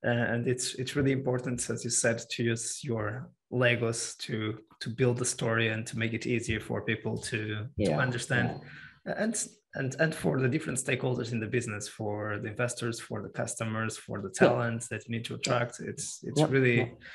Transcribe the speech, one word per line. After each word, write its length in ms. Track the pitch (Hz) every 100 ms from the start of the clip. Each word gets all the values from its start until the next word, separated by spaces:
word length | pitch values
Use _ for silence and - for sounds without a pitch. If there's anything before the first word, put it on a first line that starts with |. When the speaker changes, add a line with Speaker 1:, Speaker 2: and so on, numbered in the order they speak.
Speaker 1:
Uh, 40 | 113
and 380 | 120 113 120 120
it's, 260 | 123 -
it's 220 | - 127 147
really 160 | 135
important, 560 | 135 131 123 139 120 -
as 140 | 117
you 60 | 120
said, 280 | - 120 117 -
to 120 | -
use 400 | 117 113 - -
your 480 | 147 113 104 117 - _ _
Legos 640 | 123 123 120 117 117 - -
to, 400 | - 113 107 110 - -
to 100 | -
build 280 | 113 127 120
the 60 |
story 440 | 123 - 120 113 113
and 180 | 110 110
to 120 | 113
make 140 | 113
it 140 | 110 120
easier 340 | 120 107 110
for 220 | - 113
people 340 | - 110 110 -
to, 200 | - 117
to 280 | 107 107 110 -
Speaker 2:
Yeah, 220 | 101 78
Speaker 1:
understand. 600 | 127 120 - 123 117 - - - - - -
Speaker 2:
yeah. 80 | -
Speaker 1:
And, 260 | 214 226 - - _ -
and, 200 | 135 -
and 160 | 160
for 260 | 160 175 139
the 80 | 131
different 300 | 151 156 135
stakeholders 540 | - 127 135 123 113
in 80 | 117
the 60 | 107
business, 420 | 120 110 104 101
for 500 | - 110 104 107 104
the 60 | 110
investors, 520 | 107 120 - 123 113
for 220 | - 113
the 60 | 104
customers, 680 | - 117 - 110 110 110 -
for 240 | - 104
the 80 | 98 -
Speaker 2:
Yeah. 80 | -
Speaker 1:
talents 400 | 123 120 113 -
that 160 | 110 -
you 60 |
need 100 | 117 113
to 80 |
attract, 460 | 117 - 123 123 -
it's, 400 | 156 143 - -
it's 160 | 175 156
Speaker 2:
Yeah, 60 | 151
Speaker 1:
really, 420 | 135 127 117 117 - -